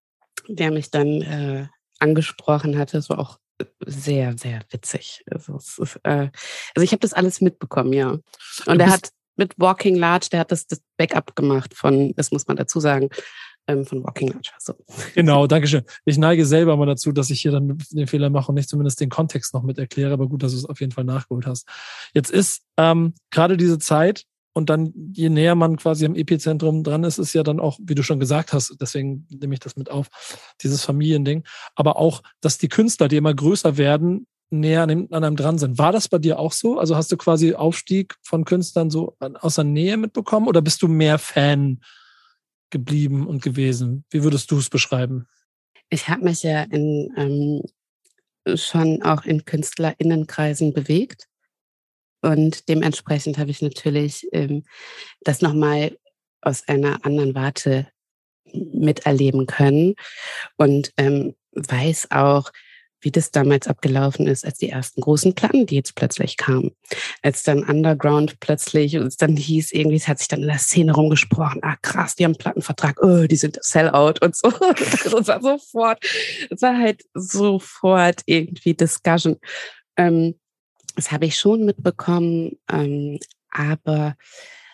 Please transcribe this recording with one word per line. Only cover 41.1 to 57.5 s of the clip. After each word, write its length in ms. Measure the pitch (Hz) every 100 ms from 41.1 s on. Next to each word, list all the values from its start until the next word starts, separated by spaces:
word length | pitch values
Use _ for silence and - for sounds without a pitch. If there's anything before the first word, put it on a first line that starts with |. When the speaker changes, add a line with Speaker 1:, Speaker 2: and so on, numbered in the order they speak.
| 151
Speaker 2:
Fan 640 | - - 143 143 139 127 - - _ _ _ _ _ _ _
geblieben 580 | 147 123 147 147 139 143
und 140 | 143
gewesen? 640 | 143 131 131 123 123 131 -
Wie 140 | 156
würdest 260 | 151 143 -
du 80 | 147
es 100 | 131
beschreiben? 600 | 131 - 127 127 131 120 _ _ _ _ _ _
Speaker 1:
Ich 200 | 165 -
hab 140 | 202
mich 200 | 185 170
ja 200 | 165 151
in, 500 | 151 151 151 147 147 -
ähm, 1400 | 139 143 147 147 - _ _ _ _ _ _ _ - 170
schon 460 | - 165 160 156
auch 220 | 160 156
in 200 | - 156
KünstlerInnenkreisen 1300 | - 156 156 - 160 - 165 165 156 - 151 147 156
bewegt. 560 | 147 139 156 254 - - _ _ _ _ _ _ _ _ _
Und 460 | 160 151 156 160 -
dementsprechend 720 | 160 156 151 - 151 151 143
habe 120 | 147
ich 120 | 147
natürlich, 640 | 147 - 156 143 147 - -
ähm, 320 | 165 143 147 - - - - - -
das 180 | - 139
nochmal 560 | 165 151 151 147 147 - _ _ _ _
aus 260 | - 131 -
einer 360 | 143 143 135
anderen 300 | - 147 139
Warte 540 | 131 135